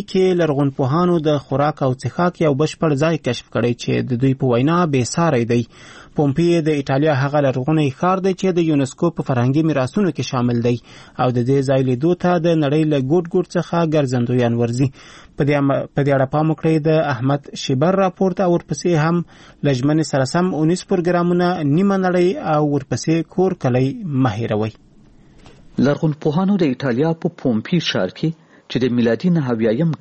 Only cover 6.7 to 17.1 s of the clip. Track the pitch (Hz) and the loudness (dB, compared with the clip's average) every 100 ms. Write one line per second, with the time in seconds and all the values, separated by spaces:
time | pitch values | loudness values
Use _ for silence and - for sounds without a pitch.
6.7 | 147 139 135 156 135 139 147 139 127 127 | -2 0 0 2 0 0 0 0 0 0
7.7 | 160 147 - 180 185 190 185 190 175 165 | 0 0 0 -2 0 0 -2 0 0 2
8.7 | 147 131 - 170 160 - 123 123 143 160 | 0 -2 -2 -4 -2 -2 0 2 2 2
9.7 | 139 127 - 196 - 127 131 123 120 120 | 0 0 0 0 -2 -4 -2 0 0 0
10.7 | 120 - - - - 127 123 120 139 135 | -2 -6 -20 -14 -4 -2 0 2 2 2
11.7 | 135 131 123 160 175 180 180 170 165 143 | 2 2 0 0 0 0 0 2 2 2
12.7 | 151 156 147 131 175 170 185 175 180 - | 0 2 0 0 0 0 -2 -2 -4 -2
13.7 | 170 165 156 139 127 120 127 120 117 117 | -2 0 0 0 0 0 2 2 0 0
14.7 | 120 135 - - - - - 143 147 139 | 0 -2 -4 -20 -20 -12 -4 0 0 0
15.7 | 131 - - 139 139 131 151 160 156 160 | -2 -4 -2 0 0 0 0 0 0 0
16.7 | 160 151 156 147 | 0 2 0 0